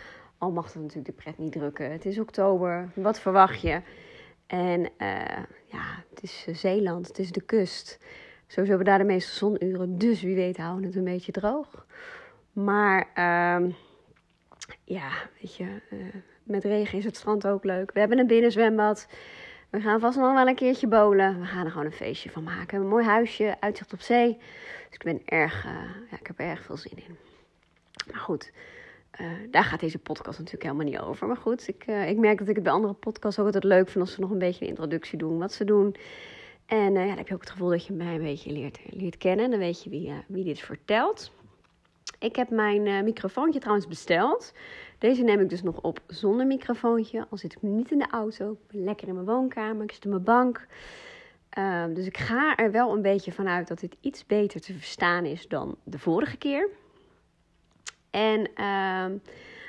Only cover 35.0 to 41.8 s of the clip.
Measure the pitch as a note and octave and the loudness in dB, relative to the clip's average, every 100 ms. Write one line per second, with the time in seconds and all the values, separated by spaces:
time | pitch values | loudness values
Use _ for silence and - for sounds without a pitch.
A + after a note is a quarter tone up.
35 | - D#3 D#3+ E3 F#3+ - G#3 G#3 G3+ G3 | -6 -6 -4 -2 -4 -2 4 4 4 0
36 | - - - - - - - A3 G3 G3 | -12 -18 -18 -20 -20 -20 -2 2 4 2
37 | G3 F#3+ - F#3 - F#3+ F3+ E3+ - E3 | 0 -4 -6 -8 -10 -4 0 0 -2 -6
38 | E3+ D#3+ D#3 C#3+ - D3 C3+ - - - | -4 -4 -4 -6 -8 -8 -8 -12 -14 -8
39 | F#3 - F#3 F#3 B3+ A3 F3 F3 - C#3+ | -8 -2 0 2 2 0 -2 -4 -8 -8
40 | - D3 - F#3+ F#3 D3 - - - G#3+ | -8 -10 -8 -6 -6 -6 -10 -10 0 2
41 | E4 A4 - - - _ _ _ | 2 -2 -10 -20 -20 _ _ _